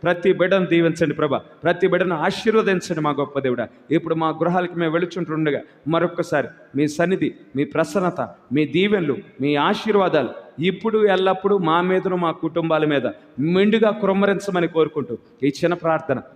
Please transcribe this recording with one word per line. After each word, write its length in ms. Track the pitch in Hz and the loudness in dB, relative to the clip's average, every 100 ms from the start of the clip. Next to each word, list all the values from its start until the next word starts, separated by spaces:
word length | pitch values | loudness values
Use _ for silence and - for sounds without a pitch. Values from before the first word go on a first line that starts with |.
ప్రతి 300 | 165 175 190 | -2 0 2
బిడ్డను 320 | 165 175 190 175 | 2 2 2 2
దీవించండి, 480 | 170 165 160 165 | 2 2 2 0
ప్రభా. 240 | 147 151 127 | 0 -2 -2
ప్రతి 500 | - - 156 175 185 | -6 -6 -2 0 2
బిడ్డను 280 | 175 175 165 | 2 0 0
ఆశీర్వదించండి, 840 | 165 - 226 220 196 185 - 160 | -2 -2 0 2 2 0 -2 -2
మా 100 | 151 | -2
గొప్ప 280 | 139 139 147 | -2 -2 -2
దేవుడా. 280 | 131 123 113 - - | -2 -2 -4 -10 -4
ఇప్పుడు 240 | 156 160 160 | -2 -2 -2
మా 140 | 160 | -2
గృహాలకి 500 | 156 170 180 175 170 | 0 0 0 -2 -2
మేము 140 | 170 | 0
వెళుచుంటుండగా 680 | 160 180 190 165 156 156 135 - - - | 0 -2 -6 -6 -2 -2 -2 -6 -12 -2
మరొక్కసారి 600 | 165 170 175 165 147 131 - - 131 | 0 0 -2 -2 -2 -2 -8 -10 -2
మీ 120 | 151 | -2
సన్నిధి, 480 | 147 170 190 151 - - 131 | 0 0 0 -2 -4 -12 -6
మీ 80 | |
ప్రసన్నత, 580 | 143 151 160 208 185 151 117 - _ | -4 -2 -2 0 -2 -2 -8 -10 _
మీ 120 | 131 151 | -2 0
దీవెనలు, 520 | 147 202 202 160 113 - - | 0 2 0 0 -4 -6 -6
మీ 140 | 139 147 | -2 2
ఆశీర్వాదాలు 760 | 156 214 220 208 180 160 120 - - - | 2 0 0 2 4 2 0 -6 -18 -4
ఇప్పుడు 460 | 170 175 226 220 208 | -2 -2 -2 2 4
ఎల్లప్పుడూ 500 | 185 190 185 202 202 | 4 2 0 0 0
మా 240 | 160 165 | 2 2
మీదను, 340 | 180 185 185 180 | 2 0 0 -2
మా 160 | 170 | -2
కుటుంబాల 540 | 165 160 170 165 156 151 | -2 -4 -4 0 2 2
మీద 220 | 143 120 - - - | 0 -2 -8 -18 -4
మెండుగా 500 | 151 180 208 226 220 | 0 2 4 4 2
కుమ్మరించమని 760 | 208 196 196 202 196 - 180 165 | 2 0 2 2 0 -2 -2 0
కోరుకుంటూ 500 | 165 156 156 120 113 _ _ | 2 0 0 -6 -8 _ _
ఈ 40 | 139 | -2
చిన్న 260 | 139 170 | 0 -2
ప్రార్థన 460 | 175 165 160 - 127 - | 0 0 -2 -2 -6 -6